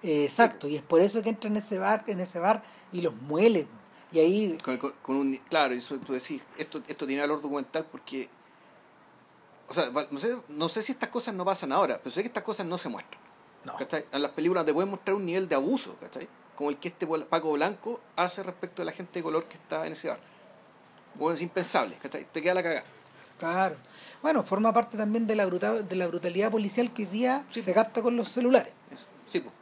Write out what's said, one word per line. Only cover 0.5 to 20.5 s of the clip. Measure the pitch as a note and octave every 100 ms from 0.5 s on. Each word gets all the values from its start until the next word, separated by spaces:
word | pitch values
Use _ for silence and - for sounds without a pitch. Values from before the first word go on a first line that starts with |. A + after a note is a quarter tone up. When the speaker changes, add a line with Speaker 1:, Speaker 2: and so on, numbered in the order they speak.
| - C#3+
Speaker 2:
Sí, |
po. |
Speaker 1:
y | D3
es |
por | - E3
eso | G3 A3
que | G#3+
entra | G#3+ G#3+
en | G#3
ese | G#3 F#3+
bar, | F#3+ G#3+ G#3+
en | F#3+
ese | F3+ F3
bar | F3+ A3 - - -
y | F3
los | E3+
muele. | A2+ C#3 D3+ A3 G3+ C#3+ - - - -
Y | D#3+
ahí | D#3+ G3+ G#3 D#3+
Speaker 2:
Con, | - B2
con, | C#3 -
con | - C3+
un, | C#3 C3 -
claro, | D#3+ C#3
eso | B2 A#2+ C#3
tú | -
decís, | B2+ - C#3 - -
esto, | D3 D#3 -
esto | C#3+ C#3
tiene | C3+
valor | D3 D3+
documental | C#3+ C#3+ C3 D#3+ D#3+
porque, | B2+ - C3+ B2 - - - - - - - - - _ _ - - -
o |
sea, | F3 C3+
va-, | C3+ C#3
no | C#3
sé, | G#3+ B3 -
no | D3+ E3
sé | A3
si | G#3+
estas | C4 -
cosas | A#3+ A#3
no | F#3+
pasan | F3+ F#3+ C#3+
ahora, | D3 E3 G#2+
pero | C3
sé | D3
que | A3
estas | G#3+
cosas | G#3+ G#3 F3
no | F3
se | C#3+
muestran. | G#2 - - - - - -
Speaker 1:
No. | - -
Speaker 2:
¿Cachai? | C3+ D#3 -
En | C3+
las | C#3+
películas | - E3 F3+ D#3
te |
pueden | D3+ G3
mostrar | G3 - G3+
un |
nivel | F#3 F3+ F#3
de |
abuso, | C#3+ D3 C4 - -
¿cachai? | - - - - -
Como | - D3
el | C#3+
que | F3
este | - D#3+
pol-, | D#3+ -
Paco | E3+ D#3+
Blanco | D3 E3+ G3+ A3 A#3+ - -
hace | F3+ G3+
respecto | F#3+ F3 F3+ -
de | E3
la |
gente | - F3 F3+
de |
color | D#3+ D#3
que | -
está | - - D#3 D#3+
en |
ese | D#3 -
bar. | B2+ - - -